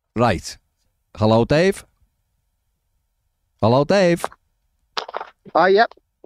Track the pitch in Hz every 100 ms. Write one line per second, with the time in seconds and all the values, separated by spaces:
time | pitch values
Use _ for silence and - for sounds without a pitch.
0 | _ 110 120 82 - - _ _ _ _
1 | _ - 110 113 117 147 190 - - _
2 | _ _ _ _ _ _ _ _ _ _
3 | _ _ _ _ _ _ 107 131 147 196
4 | 175 170 - - _ _ _ _ _ -
5 | - - - _ - 151 185 196 233 -
6 | _ _